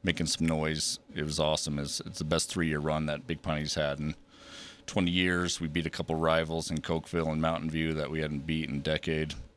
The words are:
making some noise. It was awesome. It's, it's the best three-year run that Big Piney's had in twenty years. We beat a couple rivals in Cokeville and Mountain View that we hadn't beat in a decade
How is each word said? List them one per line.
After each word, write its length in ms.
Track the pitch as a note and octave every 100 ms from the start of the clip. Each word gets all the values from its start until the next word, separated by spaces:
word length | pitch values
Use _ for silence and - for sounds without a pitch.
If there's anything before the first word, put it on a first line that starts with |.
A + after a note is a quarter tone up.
making 240 | G2 E2+ D#2+
some 180 | - E2
noise. 540 | D#2 D#2 D#2 - - - -
It 80 |
was 160 | D2+ D2+
awesome. 400 | D#2 D#2 - C#2+
It's, 220 | C#2+ -
it's 180 | - -
the 60 | D#2
best 260 | E2 -
three-year 260 | F2+ E2 D2+
run 300 | D2+ D#2 D2+
that 180 | D2 -
Big 160 | E2
Piney's 320 | E2+ D#2 D2+
had 260 | - D2 C#2+
in 140 | D2+ - - - - - - - -
twenty 240 | G#2 F2+
years. 500 | F2 F2+ F2+ F2 -
We 80 | D#2+
beat 200 | D#2+ D#2
a 20 |
couple 240 | - E2
rivals 560 | D#2+ D#2+ D#2+ D#2+ E2 -
in 80 | D#2
Cokeville 540 | - E2 - E2+ D#2+
and 100 | D#2
Mountain 300 | D#2+ E2 D#2+
View 220 | D#2+ D#2+
that 180 | D#2 C#2+
we 100 | D#2
hadn't 240 | D2+ D2 D#2
beat 240 | D#2+ D2+
in 60 | C#2+
a 60 |
decade 520 | D#2 D#2 - D#2 D#2 - -